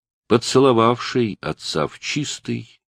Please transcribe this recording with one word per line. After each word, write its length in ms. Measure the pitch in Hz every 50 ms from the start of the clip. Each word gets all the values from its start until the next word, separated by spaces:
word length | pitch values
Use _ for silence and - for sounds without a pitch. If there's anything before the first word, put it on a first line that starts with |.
| _ _ _ _ _ -
поцеловавший 1120 | 110 117 - - - 131 139 135 123 113 113 117 120 117 - - - 131 120 107 85 -
отца 460 | - 73 78 _ - - - 80 73 69
в 120 | - -
чистый, 840 | - - - 147 143 - - - - - 117 117 117 - _ _ _ _